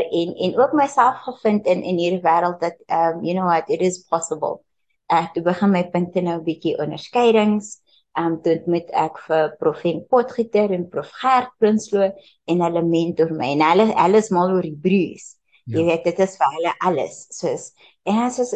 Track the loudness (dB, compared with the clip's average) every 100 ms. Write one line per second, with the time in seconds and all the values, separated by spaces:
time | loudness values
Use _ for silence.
0 | 2 -2 -4 -2 -4 2 2 2 0 2
1 | 2 0 -10 -4 0 0 2 -2 0 0
2 | 0 0 2 2 0 -2 -6 -8 -6 -2
3 | 0 -2 -4 -2 0 0 0 0 0 -2
4 | _ -4 -2 -4 -4 -6 _ _ _ _
5 | _ -2 0 -2 -2 0 2 2 0 -2
6 | -2 -2 -2 -4 -4 -4 -4 -2 -4 -8
7 | -6 0 4 4 2 0 -4 -20 _ _
8 | _ -4 -2 -2 0 0 0 -2 -2 -4
9 | -4 -6 -2 0 0 0 -2 -2 -4 -4
10 | 0 0 0 -4 0 2 2 0 -4 -6
11 | -8 -6 0 0 0 _ 2 2 0 0
12 | 0 -2 -18 _ -2 0 0 0 0 2
13 | 0 0 0 0 -4 2 4 4 4 4
14 | 4 4 2 0 2 0 -2 -4 0 2
15 | 0 -6 -20 -20 _ _ -6 0 0 0
16 | -2 0 -2 2 -2 0 -4 -2 -2 0
17 | -4 -8 -20 -8 -6 -6 -10 _ _ _
18 | -4 -2 -2 -4 -6